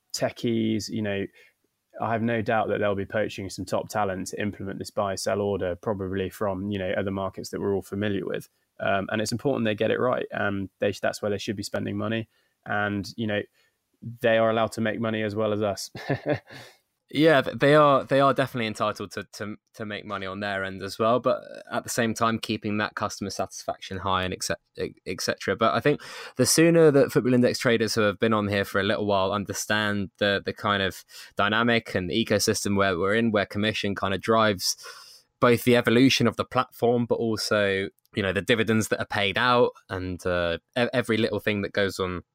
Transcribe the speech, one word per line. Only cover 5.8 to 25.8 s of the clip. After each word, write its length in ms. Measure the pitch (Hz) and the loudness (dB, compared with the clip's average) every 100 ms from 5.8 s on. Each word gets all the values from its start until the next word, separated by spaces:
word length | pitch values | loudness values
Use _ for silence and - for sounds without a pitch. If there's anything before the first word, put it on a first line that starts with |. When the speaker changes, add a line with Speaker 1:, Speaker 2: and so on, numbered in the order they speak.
| - 98 95 98 92 | -6 -6 -4 -4 -4
Speaker 1:
from, 420 | - 107 92 101 | -4 -4 -4 -4
you 80 | 101 | -4
know, 140 | 92 101 | -4 -2
other 140 | 98 | -2
markets 380 | 98 95 - - | -4 -6 -8 -10
that 100 | 90 | -4
we're 160 | 95 98 | -2 -2
all 60 | |
familiar 440 | - 101 104 98 - | -4 -4 -2 -2 -4
with. 220 | - - _ _ - | -6 -8 _ _ -6
Um, 300 | 107 98 95 | -2 0 -2
and 100 | 110 | -4
it's 120 | 110 | -4
important 320 | 117 147 117 110 | -2 -2 0 0
they 100 | 107 | 0
get 160 | 110 | 0
it 80 | 107 | 0
right. 260 | 123 - - | 0 -2 -4
Um, 360 | - 101 101 95 - | -4 -4 -4 -6 -4
they 140 | 104 | -4
sh-, 60 | 98 | -2
that's 200 | 107 - | -4 -2
where 100 | 107 | -4
they 60 | 101 | -4
should 200 | - 101 | -4 -6
be 60 | |
spending 340 | - 104 107 101 | -6 -6 -4 -4
money. 320 | 107 113 110 _ _ _ - | -4 -4 -6 _ _ _ -6
And, 460 | 104 104 101 98 - | -2 -2 -2 -6 -6
you 100 | 110 | -2
know, 140 | 104 - _ _ _ _ _ 123 117 | -2 -4 _ _ _ _ _ -14 -2
they 160 | 117 113 | 2 4
are 120 | 113 | 4
allowed 220 | 110 110 | 2 0
to 80 | - | 0
make 200 | 110 104 | -2 -2
money 200 | 113 110 | -2 -2
as 140 | 110 101 | -2 -2
well 160 | 110 | -2
as 100 | 104 | 0
us. 300 | 107 98 - - - | -2 -4 -8 -10 -6
<laughs> 320 | 143 143 147 - - - - _ _ _ | -4 -2 -4 -6 -20 -20 -20 _ _ _
Speaker 2:
Yeah, 300 | - 160 143 | 2 6 6
th-, 180 | - 113 | 2 2
they 160 | 143 151 | 4 6
are, 280 | 147 131 | 6 4
they 160 | 87 135 | 2 2
are 140 | 139 | 4
definitely 320 | 127 131 127 110 | 2 -2 -2 -4
entitled 460 | 107 107 101 101 | -2 -4 -4 -8
to, 140 | - 98 | -10 -12
to, 220 | - 104 107 _ - | -10 -10 -12 _ -14
to 100 | 107 | -10
make 200 | 101 95 | -10 -10
money 200 | 98 95 | -8 -8
on 140 | 95 | -6
their 240 | 104 98 | -6 -4
end 180 | 95 95 | -6 -8
as 160 | 98 - | -8 0
well, 220 | 113 123 | 2 2
but 240 | 123 - - 53 - | 2 -2 -4 -18 -8
at 120 | 123 | -8
the 60 | - | -4
same 260 | - 113 110 | -2 0 0
time, 240 | 113 110 | 0 0
keeping 380 | - 107 107 104 | -2 -4 -2 -2
that 180 | 107 - | -4 -4
customer 340 | 104 - 101 | -8 -6 -8
satisfaction 720 | - 95 - - - - 95 | -6 -8 -8 -10 -10 -10 -6
high 240 | 98 92 | -2 0
and 100 | 92 | 0
et 100 | 92 | -4
cetera, 460 | - - _ - 92 - - | -6 -6 _ -8 -8 -8 -10
et 160 | 90 | -6
cetera. 340 | - - - 95 | -4 -4 -2 0
But 200 | 113 | 2
I 40 | 113 | 2